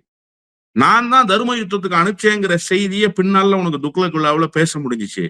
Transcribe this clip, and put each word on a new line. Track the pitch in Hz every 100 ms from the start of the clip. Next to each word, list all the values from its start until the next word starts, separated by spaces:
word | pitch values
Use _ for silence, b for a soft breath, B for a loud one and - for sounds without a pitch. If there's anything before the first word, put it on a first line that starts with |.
| _ _ _ _ _ _ _ 110
நான் | 147 220 240
தான் | 254 226
தர்ம | 202 240 240
யுத்தத்துக்கு | 196 202 185 175
அனுப்பிச்சேங்கிற | 180 196 214 208 196 170
செய்தியை | - 190 202 196 214
பின்னால | - 190 196 196 190
உனக்கு | 175 143
துக்ளக் | 147 185 180 156
விழாவுல | 151 156 160
பேச | 156 165 151
முடிஞ்சிச்சு. | 139 117 101 -